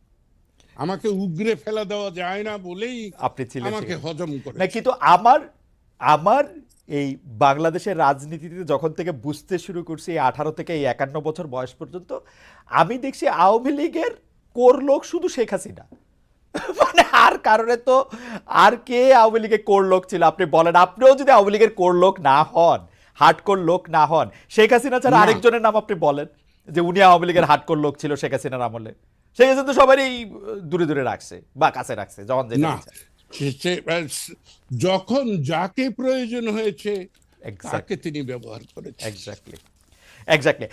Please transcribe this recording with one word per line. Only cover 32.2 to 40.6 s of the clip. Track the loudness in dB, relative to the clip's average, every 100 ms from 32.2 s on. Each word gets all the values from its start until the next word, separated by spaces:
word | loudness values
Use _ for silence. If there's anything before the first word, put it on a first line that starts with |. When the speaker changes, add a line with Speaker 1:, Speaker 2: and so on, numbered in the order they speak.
Speaker 2:
যখন | -6 -6 -4
যেটা | -2
Speaker 1:
না, | -4
Speaker 2:
ইচ্ছা। | -4 -12 -20 _ _ _
Speaker 1:
সে, | -10 -8
সে, | -6 -6
আহ, | -6 -4 -6 -6 -12 -14 -20 _ _ _ -4
যখন | -2 -2 -2 -4 -2 -4
যাকে | -4 -4 -6 -4 -6
প্রয়োজন | -4 -4 -4 -4 -8 -6
হয়েছে, | -4 -6 -6 -8 -8 -10 _ _ _
Speaker 2:
Exactly। | -18 -16 -10
Speaker 1:
তাকে | -10 -8 -10
তিনি | -8 -10
ব্যবহার | -10 -12 -14 -20 -20
করেছেন। | -20 -20 -14 -14
Speaker 2:
Exactly। | -14 -16 -18 _ -20 _ _ _ _ _ -18 0
Exactly। | 0 2 -2